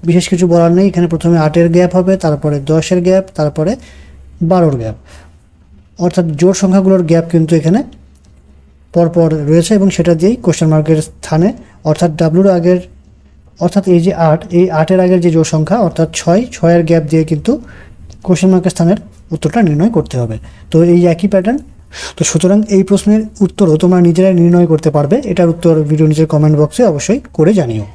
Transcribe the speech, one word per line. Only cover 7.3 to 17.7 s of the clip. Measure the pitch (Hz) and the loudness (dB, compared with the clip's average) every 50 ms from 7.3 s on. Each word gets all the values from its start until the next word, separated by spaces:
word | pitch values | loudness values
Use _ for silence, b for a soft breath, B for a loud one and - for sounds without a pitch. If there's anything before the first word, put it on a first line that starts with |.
কিন্তু | - 165 160 156 170 160 | 0 0 0 2 0 0
এখানে | 151 160 180 240 294 - - - - _ _ _ _ - - - _ _ - - _ _ _ _ _ _ - | 2 0 0 0 -2 -6 -14 -20 -20 _ _ _ _ -20 -20 -20 _ _ -20 -20 _ _ _ _ _ _ -2
পরপর | 170 170 165 170 175 165 165 160 156 147 143 | 0 0 0 2 0 0 0 0 -2 -2 0
রয়েছে | 156 170 165 - 220 202 | 2 2 2 2 0 2
এবং | 196 196 - | 2 0 0
সেটা | - 165 175 170 160 | 0 0 0 0 2
দিয়েই | 170 196 240 247 - | 2 0 -2 0 -2
question | 180 156 - 170 156 | -4 -2 0 0 0
মার্কের | 156 156 151 151 160 156 156 | 2 0 2 0 0 -2 -2
স্থানে, | - - - - - 156 160 170 214 - B B B B B B 151 | -6 -12 -20 -10 -4 -2 0 0 0 -2 B B B B B B -4
অর্থাৎ | 151 - 175 170 151 156 | -2 0 -2 -2 0 -2
ডাব্লুর | 165 160 156 180 196 196 185 175 | -2 0 2 2 2 2 2 2
আগের, | 165 180 180 180 180 - - - _ _ - _ _ _ _ - _ - _ - 170 | 2 2 0 0 -2 -10 -20 -20 _ _ -20 _ _ _ _ -20 _ -20 _ -4 -4
অর্থাৎ | 175 - 202 196 190 180 | -2 -2 -2 0 2 2
এই | 170 165 | 2 2
যে | 190 - 165 165 160 | 0 -2 0 0 0
আট, | 151 165 - - 175 175 | 0 -2 -4 -2 0 0
এই | 185 185 165 156 | 0 2 0 -2
আটের | 160 - 190 185 180 | 0 2 2 2 2
আগের | 180 185 180 170 | 2 2 2 2
যে | 175 156 | 2 2
জোড় | 165 156 - - | 2 0 0 -2
সংখ্যা | 156 156 - 190 240 214 | -2 -2 0 0 0 0
অর্থাৎ | 165 - - 160 160 - - | -2 0 -2 -4 -4 -4 -6
ছয়, | - 175 170 208 254 247 - | -2 0 0 0 -2 -4 -8
ছয়ের | - - 165 170 175 170 160 | -2 0 2 2 2 2 2
গ্যাপ | 170 165 151 143 | 0 0 0 0
দিয়ে | 156 160 160 156 | 0 -2 0 0
কিন্তু | 165 147 - - 262 311 B B | -4 -4 -2 -2 -2 -2 B B